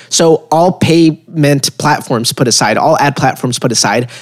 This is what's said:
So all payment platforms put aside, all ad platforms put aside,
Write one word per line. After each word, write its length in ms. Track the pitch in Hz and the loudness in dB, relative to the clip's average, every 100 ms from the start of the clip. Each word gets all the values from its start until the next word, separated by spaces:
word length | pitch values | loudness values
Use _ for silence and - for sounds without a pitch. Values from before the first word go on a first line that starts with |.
| - | -6
So 380 | - 165 156 - | 0 2 2 0
all 220 | 160 180 | 0 0
payment 1040 | - - 165 160 151 - 165 143 143 - - | 2 2 4 4 0 -6 -2 0 0 -2 -4
platforms 560 | 147 151 - 117 120 | -2 -2 -2 -4 -4
put 140 | - 120 | -2 -2
aside, 300 | - 107 110 | 0 0 0
all 200 | 151 160 | 0 2
ad 160 | 143 135 | 0 0
platforms 420 | 143 - 127 120 | -2 -2 -6 -4
put 140 | 131 | -2
aside, 380 | 110 107 110 123 - | -2 0 -2 -4 -12